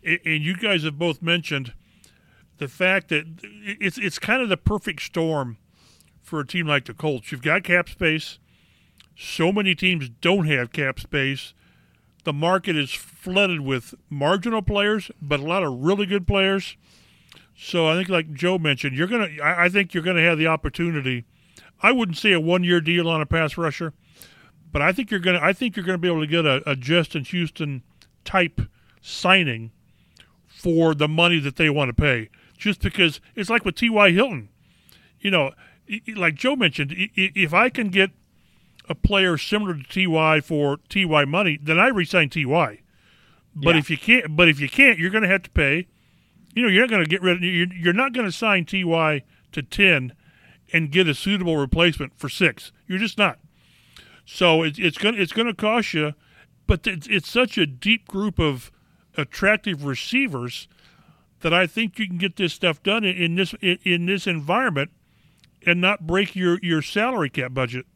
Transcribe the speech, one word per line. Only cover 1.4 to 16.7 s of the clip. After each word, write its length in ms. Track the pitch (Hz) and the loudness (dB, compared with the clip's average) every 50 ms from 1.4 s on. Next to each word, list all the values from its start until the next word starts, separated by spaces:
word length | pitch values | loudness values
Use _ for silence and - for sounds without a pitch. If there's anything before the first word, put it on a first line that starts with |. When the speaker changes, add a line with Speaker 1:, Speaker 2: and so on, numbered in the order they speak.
| 156 - 156 139 135 120 - - _ _ _ _ _ _ _ _ _ _ _ _ _ _ _ _ | -2 -4 -6 -6 -6 -8 -14 -20 _ _ _ _ _ _ _ _ _ _ _ _ _ _ _ _
Speaker 1:
the 100 | 135 135 | -10 -10
fact 420 | - - 185 185 190 196 185 _ | -4 -2 0 0 0 0 -2 _
that 160 | 165 147 156 160 160 165 - | -4 -4 -4 -6 -18 -20 -20
it's, 560 | 208 208 208 208 208 202 - 208 190 - - | -20 -20 -16 -12 -12 -10 -4 -4 -4 -4 -2
it's 180 | 214 190 - - | -6 -6 -6 -6
kind 240 | - - 220 262 | -4 -2 -2 0
of 80 | 254 220 | 0 -2
the 80 | 185 - | -2 0
perfect 460 | _ - 208 202 - - 170 143 - | _ -2 -2 -2 -4 -6 -8 -8 -10
storm 540 | - - 175 165 160 160 147 135 120 117 - _ _ _ _ _ _ _ _ _ _ _ _ _ | -8 -4 -2 -2 0 -2 -2 -4 -6 -10 -14 _ _ _ _ _ _ _ _ _ _ _ _ _
for 160 | - - 156 | -10 -8 -8
a 80 | 143 120 | -6 -4
team 180 | - 180 170 | -4 -4 -2
like 200 | 151 147 139 135 | 0 0 0 -2
the 100 | - 113 | -4 -14
Colts. 360 | - - 156 143 123 107 - | -6 -4 -4 -4 -4 -6 -10
You've 120 | - 131 120 | -12 -6 -2
got 200 | 151 156 196 180 | 0 0 0 0
cap 240 | - 175 175 170 - | 2 0 0 0 -2
space. 520 | - _ 180 160 156 160 - - - - _ _ _ _ _ _ _ _ _ _ _ _ - _ _ | -6 _ 0 0 0 0 -4 -8 -16 -18 _ _ _ _ _ _ _ _ _ _ _ _ -20 _ _
So 360 | - - - - - 165 170 | -18 -14 -14 -4 0 0 0
many 240 | 202 208 208 190 170 | 0 0 0 0 -2
teams 340 | - - 185 180 165 139 123 | 0 0 -2 -2 -2 -6 -10
don't 380 | 117 _ - 170 185 202 170 156 | -14 _ 0 2 2 2 2 2
have 260 | 151 131 123 117 _ | 0 0 -2 -4 _
cap 260 | - 147 135 131 - | -4 -4 -4 -4 -6
space. 540 | - - - 147 135 135 139 131 - - _ _ _ _ _ _ _ _ _ _ _ _ _ _ _ | -10 -6 -4 -2 -2 -2 -4 -6 -10 -16 _ _ _ _ _ _ _ _ _ _ _ _ _ _ _
The 100 | - 147 | -6 -4
market 420 | 143 156 170 185 190 175 196 170 | 0 2 2 2 2 0 0 -2
is 160 | 151 143 127 | -2 -2 -4
flooded 720 | - - - - - - - 185 185 190 202 190 175 160 | -6 -12 -14 -16 -20 -14 -10 -2 0 2 2 2 0 -2
with 320 | 139 135 135 127 - - - - _ _ | -2 -2 -2 -2 -4 -8 -20 -20 _ _
marginal 540 | 151 143 139 151 185 202 170 240 226 220 190 | -6 -2 2 2 2 2 0 -2 -2 -2 -2
players, 480 | - 208 202 202 208 214 220 180 - - _ | 0 0 0 2 2 0 -2 -4 -8 -16 _
but 180 | - 143 151 139 | -4 -4 -2 -2
a 40 | 139 | -2
lot 180 | 156 170 196 | -2 -2 0
of 220 | 185 151 131 120 131 | 0 -2 -4 -2 0
really 240 | 165 196 196 208 185 | 0 2 0 0 -2
good 180 | 196 202 180 | -2 -2 0
players. 500 | - 202 196 190 190 196 196 185 - | 0 2 2 2 2 2 0 -2 -6